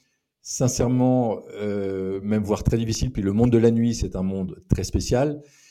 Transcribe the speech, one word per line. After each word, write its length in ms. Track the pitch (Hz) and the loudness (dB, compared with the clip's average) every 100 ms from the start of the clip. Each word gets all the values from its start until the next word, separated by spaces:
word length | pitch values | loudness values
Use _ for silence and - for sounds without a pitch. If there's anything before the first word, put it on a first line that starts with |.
| _ _ _ _ | _ _ _ _
sincèrement, 1000 | - - 127 - 120 127 127 127 117 95 - | -12 -2 0 0 0 2 4 4 2 -2 -8
euh, 680 | 101 104 101 98 95 95 98 | -8 -4 -2 -2 -4 -4 -4
même 220 | 101 107 | -2 0
voire 180 | 101 104 | 0 0
très 140 | - 117 | 0 0
difficile. 340 | 113 107 131 | 0 -2 -4
Puis 120 | 120 | -2
le 100 | 98 | -2
monde 180 | 104 123 | 2 4
de 80 | 117 | 6
la 140 | 113 | 4
nuit, 240 | 117 117 113 | 4 2 0
c'est 180 | 117 | -4
un 80 | 95 | -4
monde 400 | 95 95 92 - - | -4 -4 -6 -10 -2
très 160 | - | -2
spécial. 580 | 92 101 90 123 151 147 - _ _ | 0 -4 0 0 0 -4 -12 _ _